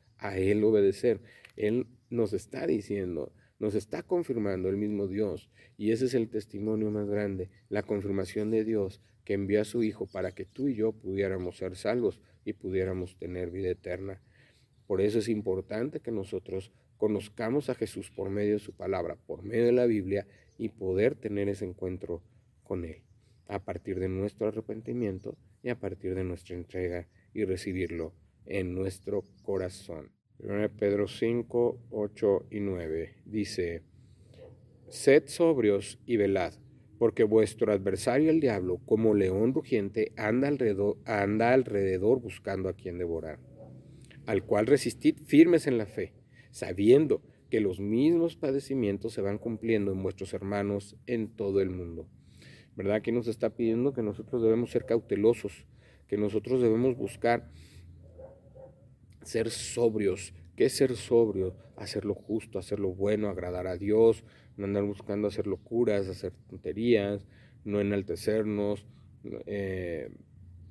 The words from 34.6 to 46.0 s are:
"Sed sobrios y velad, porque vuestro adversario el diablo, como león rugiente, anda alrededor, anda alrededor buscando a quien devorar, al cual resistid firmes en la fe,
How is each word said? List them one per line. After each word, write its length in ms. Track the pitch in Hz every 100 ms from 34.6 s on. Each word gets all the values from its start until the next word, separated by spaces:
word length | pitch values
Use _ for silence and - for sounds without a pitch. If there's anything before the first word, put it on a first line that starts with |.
| - - -
"Sed 360 | - - 147 139
sobrios 720 | - 170 143 107 101 92 - -
y 120 | 117
velad, 360 | 98 95 85 - - - - -
porque 260 | 117 -
vuestro 480 | 107 110 107 - 107
adversario 580 | 101 95 95 - 131 160
el 100 | 160
diablo, 420 | 139 101 90 87 -
como 280 | 110 113
león 400 | 104 92 95 117
rugiente, 600 | 147 - 113 98 110 107 -
anda 320 | 107 123 139
alrededor, 500 | 143 117 98 101 101 -
anda 480 | 104 101 107 113
alrededor 680 | 131 123 101 95 92 104 131
buscando 480 | 113 - 101 98 92
a 40 |
quien 240 | 90 92 87
devorar, 420 | 87 82 80 76 - - - - - - - - -
al 200 | 98 -
cual 220 | 104 113
resistid 500 | 139 120 - 147 -
firmes 500 | - 147 165 165 147
en 100 | 120
la 100 | 101
fe, 260 | -